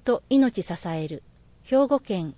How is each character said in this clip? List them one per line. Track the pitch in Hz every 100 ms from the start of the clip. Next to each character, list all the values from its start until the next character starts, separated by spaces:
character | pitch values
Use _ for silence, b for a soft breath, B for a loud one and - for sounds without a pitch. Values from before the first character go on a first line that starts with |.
| -
ト | 240 -
い | 269
の | 262
ち | 202
支 | - 170 175
え | 160 156
る、 | 160 - _ _ _
兵 | - 262 277
庫 | 277
県 | - 190 160